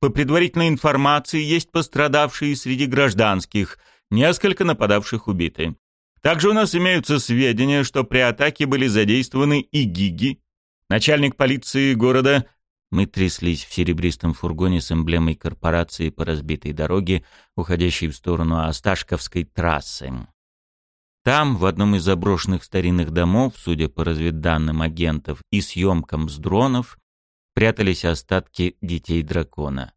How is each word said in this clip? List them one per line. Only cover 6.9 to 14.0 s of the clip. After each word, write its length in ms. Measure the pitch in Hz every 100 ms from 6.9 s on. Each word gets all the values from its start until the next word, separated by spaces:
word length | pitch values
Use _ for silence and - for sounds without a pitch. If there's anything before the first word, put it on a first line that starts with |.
| 180 - 143
сведения, 680 | - 120 131 110 135 143
что 200 | 135 139
при 140 | 127 127
атаке 480 | 123 117 147 - 143
были 200 | 131 131
задействованы 760 | 107 104 123 127 131 147 147
и 240 | - 147
гиги. 560 | 123 85 98 85 120 - _ _ _ _ -
Начальник 480 | 104 135 151 143 -
полиции 580 | 135 135 - 135 139
города... 520 | 120 123 127 131 139 - _ _ _ _
Мы 160 | - 98
тряслись 580 | - 92 - 87 80
в 80 | -
серебристом 600 | - 87 82